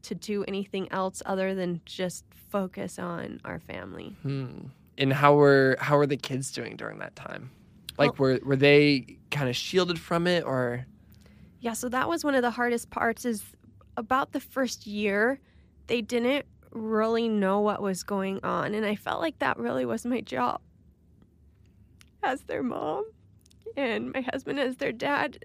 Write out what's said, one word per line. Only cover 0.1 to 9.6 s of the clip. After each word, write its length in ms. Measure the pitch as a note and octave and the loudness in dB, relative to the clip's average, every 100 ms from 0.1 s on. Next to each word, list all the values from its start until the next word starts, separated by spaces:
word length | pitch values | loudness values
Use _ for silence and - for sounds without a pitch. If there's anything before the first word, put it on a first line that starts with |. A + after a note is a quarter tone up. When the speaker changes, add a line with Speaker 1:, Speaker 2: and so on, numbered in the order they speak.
| F#3 | -10
Speaker 1:
do 280 | - G#3 - | -6 -4 -4
anything 460 | G3 G3 G3 F#3 | -4 -4 -6 -4
else 300 | F#3+ F#3+ F#3+ - | -2 -4 -4 -4
other 280 | F#3+ F#3+ | -2 0
than 260 | F#3+ F3+ E3+ - | -2 -2 -4 -8
just 400 | - F#3 - - - - | -6 -6 -6 -18 -20 -6
focus 480 | G3+ F#3 G3 F#3 - | -4 -4 -6 -10 -8
on 420 | F3+ E3+ - - - | -8 -8 -8 -10 -10
our 140 | F3 | -12
family. 560 | - F2+ F#2+ E2+ F2 - | -10 -12 -10 -12 -14 -10
Speaker 2:
Hmm. 440 | C#3 C#3 B2+ - C3+ - - - | -6 -6 -6 -12 -16 -18 -20 0
And 160 | C3+ | 2
how 220 | C3+ C#3+ D3 | 6 8 10
were, 420 | C#3+ C#3 C3+ B2+ | 10 8 6 2
how 180 | C3+ D3 | 2 4
were 100 | D3 | 4
the 100 | C#3 | 0
kids 340 | - C3 C3+ | -4 -6 -6
doing 240 | - A2+ A2+ | -8 -10 -10
during 240 | A2 G#2 | -10 -10
that 160 | G2 - | -12 -12
time? 360 | - - C3 - - - - - | -12 -12 -14 -20 -20 -18 -14 2
Like, 220 | D3 - | 2 4
Speaker 1:
Well 100 | C3+ B2+ | 2 2
Speaker 2:
were, 40 | |
were 120 | C3+ C3+ | 2 6
they 600 | C#3+ C#3+ D3 C#3 A#2 - - | 8 10 8 4 0 -18 -6
kinda 240 | D3 C3 | -2 -2
shielded 460 | B2 | -2